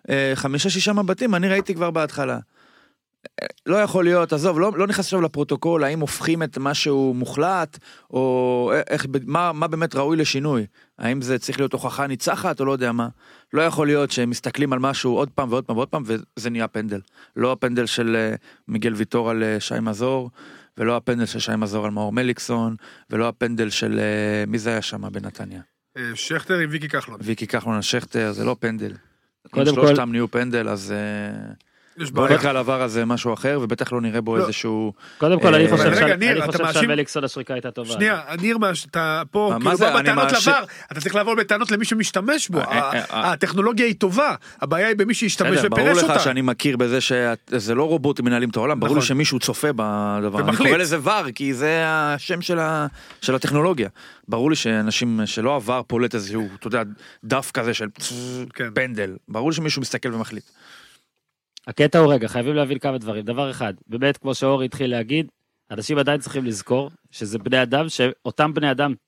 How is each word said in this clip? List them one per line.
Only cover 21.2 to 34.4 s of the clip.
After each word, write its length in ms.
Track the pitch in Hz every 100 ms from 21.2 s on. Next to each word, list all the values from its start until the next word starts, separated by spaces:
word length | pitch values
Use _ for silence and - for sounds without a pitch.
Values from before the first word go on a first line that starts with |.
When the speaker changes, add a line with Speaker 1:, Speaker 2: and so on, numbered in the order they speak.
| 110
Speaker 1:
של 140 | -
שי 160 | - 110
מזור 280 | 107 107 104
על 60 |
מאור 220 | 104 104
מליקסון, 600 | 113 127 117 - 117 113 113 - - -
ולא 180 | 110 117
הפנדל 420 | 113 120 113 107
של, 300 | - 110 107
אה, 460 | 107 107 104 104 104
מי 120 | 113
זה 100 | 110
היה 120 | 113
שם 200 | - 104 101
בנתניה? 500 | 98 101 - 98 92 - _ _ 127
Speaker 2:
אה, 40 | 120 113
שכטר 420 | - 160 - 180
עם 100 | 156
ויקי 180 | 151 147
כחלון. 300 | 139 123 110
Speaker 1:
ויקי 240 | 104 110 113
כחלון 280 | 117 113 107
על 60 |
שכטר, 500 | - 123 - 117 110
זה 140 | 104 117
לא 100 | 123
פנדל. 320 | 117 110 104 98 _ _ _ _ -
Speaker 3:
קודם 160 | 131 143
Speaker 1:
אם 60 | 135
Speaker 3:
כל 120 | 147
Speaker 1:
שלושתם 240 | 143 120
נהיו 200 | 117 117
פנדל, 380 | 120 123 120 110
אז, 220 | 101 98
אה, 600 | 104 104 104 104 107 107 - _ _ _ 170
Speaker 2:
יש 140 | 147
Speaker 1:
בוא 140 | 139 135
Speaker 2:
בעיה. 120 | 147
Speaker 1:
נקרא 120 | 139
על 80 | 131
הוואר 240 | 120 131
הזה 240 | 127 113 117
משהו 280 | 120 120
אחר, 260 | 110 135 143
ובטח 320 | 113 117 127
לא 80 | 123
נראה 200 | 113 113
בו 160 | 110
Speaker 2:
לא. 60 | 113